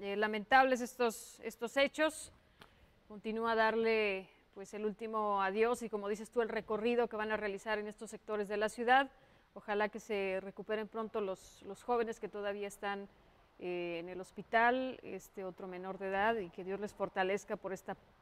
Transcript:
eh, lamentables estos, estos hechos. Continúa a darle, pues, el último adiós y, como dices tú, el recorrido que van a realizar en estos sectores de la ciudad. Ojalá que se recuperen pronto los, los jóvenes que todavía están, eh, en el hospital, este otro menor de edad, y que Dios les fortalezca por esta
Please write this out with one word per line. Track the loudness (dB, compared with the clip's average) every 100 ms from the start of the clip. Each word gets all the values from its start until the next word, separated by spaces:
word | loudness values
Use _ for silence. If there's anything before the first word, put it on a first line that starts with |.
eh, | -4 0
lamentables | 0 0 6 8 8 4
estos, | 0 0 0 0 -12 -10
estos | -10 -6 -2 2
hechos. | 2 4 0 0 -12 -18 _ _ -20 _ -20 _ _
Continúa | -8 -4 -2 0
a | 4
darle, | 4 4 4 4 2 0 -6 -20 _ -16
pues, | -12
el | -4 -4
último | -4 -4 0 2 2
adiós | 2 4 4 4
y, | -2
como | -4 -4
dices | -4 -2
tú, | 0
el | 0
recorrido | -2 -2 0 2 2 2
que | -2
van | -2
a | 0
realizar | -2 -4 -2 -2
en | -4
estos | -10 -14
sectores | -14 -6 -4 -2
de | 0
la | 0
ciudad. | 0 4 6 4 -6 -20 -20 _
Ojalá | -16 -4 0 0
que | -2
se | -4 -2 0 -2
recuperen | -6 -12 -4 -4 -4
pronto | -6 -6 -4
los, | -4 -4 -10 -18 -14
los | -12
jóvenes | -2 0 0 -4
que | -8
todavía | -6 -4 -4 -6
están, | -6 -6 -6 -8 -16 -20 _ _ -10
eh, | -6 -4 -4 -6
en | -8
el | -10
hospital, | -10 -12 0 4 6 4 0 -6
este | -10 -12 -12 -10 -10
otro | -8 -10
menor | -8 -8 -6
de | -2
edad, | 2 2 0
y | -4
que | -8 -8
Dios | -6
les | -6
fortalezca | -4 -4 0 0 0 -2 -6
por | -6
esta | -8 -8 -12 -12 _